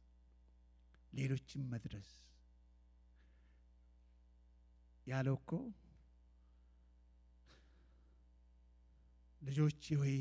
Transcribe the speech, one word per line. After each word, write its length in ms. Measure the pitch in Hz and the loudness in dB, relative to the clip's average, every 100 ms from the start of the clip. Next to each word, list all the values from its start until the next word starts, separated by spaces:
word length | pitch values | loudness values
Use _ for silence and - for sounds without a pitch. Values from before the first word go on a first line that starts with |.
| - - - - - - - - - - - | -20 -20 -20 -20 -20 -20 -20 -20 -20 -20 -12
ሌሎችን 480 | 127 135 135 - 139 127 | -2 0 0 -4 -6 -4
መድረስ 440 | 117 - 104 - - - - - - - - - - - - - - - - - - - - - - - - - - - - - - - | -6 -6 -10 -14 -20 -20 -20 -20 -20 -20 -20 -20 -20 -20 -20 -20 -20 -20 -20 -20 -20 -20 -20 -20 -20 -20 -20 -20 -20 -20 -20 -20 -16 -4
ያለው 280 | 131 131 131 | 0 2 0
እኮ 160 | - 175 254 - - - - - - - - - - - - - - - - - - - - - - - - - - - - - - - - - - - - - | 0 -4 -4 -12 -18 -20 -20 -20 -20 -20 -20 -20 -20 -20 -20 -20 -20 -20 -20 -20 -20 -20 -20 -20 -20 -20 -20 -20 -20 -20 -20 -20 -20 -20 -20 -20 -20 -20 -20 -12
«ልጆቼ 420 | 139 139 151 151 - 147 | -2 4 4 4 0 2
ሆይ 200 | 139 135 | 2 2